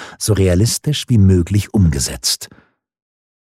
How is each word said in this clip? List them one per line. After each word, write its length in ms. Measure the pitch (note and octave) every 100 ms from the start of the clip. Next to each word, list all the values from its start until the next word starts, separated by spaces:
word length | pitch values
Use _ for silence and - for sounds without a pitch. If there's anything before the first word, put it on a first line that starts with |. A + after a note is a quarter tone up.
| - -
so 160 | -
realistisch 720 | G2 F#2+ F2 A#2 - D3 C#3+ -
wie 100 | A#2
möglich 540 | G2 F2+ E2+ G2+ -
umgesetzt. 800 | G#2+ E2+ C2+ - - - - - _ _ _ _ _ _ _ _ _ _